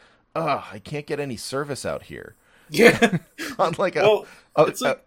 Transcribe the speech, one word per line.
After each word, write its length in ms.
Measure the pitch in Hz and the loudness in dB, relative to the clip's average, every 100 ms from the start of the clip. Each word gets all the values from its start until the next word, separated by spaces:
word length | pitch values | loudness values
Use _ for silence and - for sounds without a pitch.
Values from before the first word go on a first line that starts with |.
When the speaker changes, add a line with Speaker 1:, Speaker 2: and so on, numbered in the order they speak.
| _ _ _ | _ _ _
Speaker 1:
"Ugh, 300 | - 165 127 - | -6 -4 -4 -6
I 60 | 107 | -16
can't 260 | - 151 147 | -12 -12 -6
get 140 | 143 | -6
any 160 | 143 110 | -6 -8
service 480 | - 131 147 131 95 | -8 -6 -6 -6 -6
out 180 | 71 | -8
here." 300 | - 64 - - _ _ _ | -10 -16 -16 -20 _ _ _
Speaker 2:
Yeah. 480 | 151 220 - 233 180 - - | 4 6 6 2 2 -6 -12
Speaker 1:
<laughs> 200 | - - | -12 -2
On, 160 | 175 170 | -2 0
like, 180 | 190 151 | -2 2
a, 60 | |
Speaker 2:
Well, 240 | 208 208 - - _ - | 4 4 0 -18 _ 2
Speaker 1:
a, 80 | |
Speaker 2:
it's 160 | 160 - | 2 2
like 180 | 247 120 | -2 -2